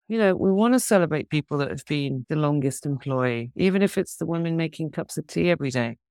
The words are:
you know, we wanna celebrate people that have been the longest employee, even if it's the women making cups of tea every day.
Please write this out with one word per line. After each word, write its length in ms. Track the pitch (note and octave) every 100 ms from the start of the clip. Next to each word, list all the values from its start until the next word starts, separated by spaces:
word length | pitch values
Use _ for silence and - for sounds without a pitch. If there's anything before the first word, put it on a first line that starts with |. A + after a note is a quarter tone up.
| -
you 100 | A3
know, 160 | G3
we 180 | F#3 G3
wanna 280 | F#3+ A#3 B3+
celebrate 500 | - G3+ E3+ D3+ -
people 300 | D#3 - D3
that 100 | C#3
have 160 | C#3 -
been 400 | D3 C#3 C3+ B2
the 100 | D#3
longest 500 | D3 D3 C3+ - D3
employee, 640 | C#3 C#3 C3 B2+ A#2 B2 -
even 280 | F#3 F#3+
if 160 | G3 -
it's 160 | F3 -
the 100 | E3
women 320 | E3+ E3+ E3
making 320 | D#3+ - D#3
cups 260 | E3+ D#3 -
of 120 | -
tea 240 | E3+ F3
every 180 | D#3+ C#3
day. 280 | B2 A#2 A2+ _